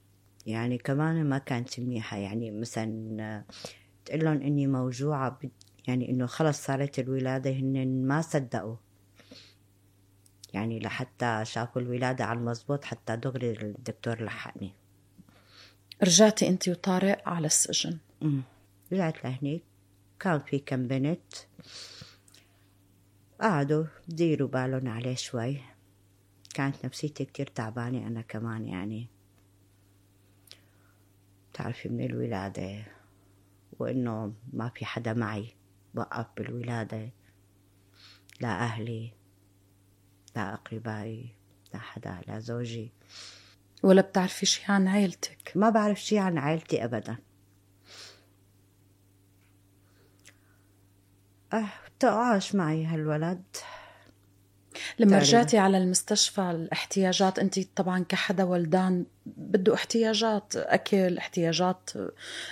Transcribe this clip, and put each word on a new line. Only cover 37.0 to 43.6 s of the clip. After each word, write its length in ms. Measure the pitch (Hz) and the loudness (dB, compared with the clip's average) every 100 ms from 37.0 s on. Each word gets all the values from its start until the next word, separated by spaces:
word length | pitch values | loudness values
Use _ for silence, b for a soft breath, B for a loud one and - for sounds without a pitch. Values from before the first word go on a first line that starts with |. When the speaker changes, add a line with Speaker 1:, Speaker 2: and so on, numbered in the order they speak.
| 110 - _ _ _ _ _ _ _ b b b b - | -10 -14 _ _ _ _ _ _ _ b b b b -8
Speaker 1:
لا 80 | 120 | -4
أهلي، 640 | 95 117 110 113 113 113 - _ _ _ _ _ _ _ _ _ _ - 123 | -2 -4 -4 -8 -8 -10 -16 _ _ _ _ _ _ _ _ _ _ -12 -8
لا 180 | 98 | -8
أقربائي، 800 | 110 - 113 110 107 107 113 120 - _ _ _ | -8 -10 -10 -8 -8 -8 -10 -14 -20 _ _ _
لا 60 | - | -16
حدا، 420 | - - 107 90 - | -14 -12 -12 -12 -10
لا 120 | 107 | -12
زوجي. 520 | 117 120 120 113 113 _ B B B B B B | -8 -6 -6 -8 -10 _ B B B B B B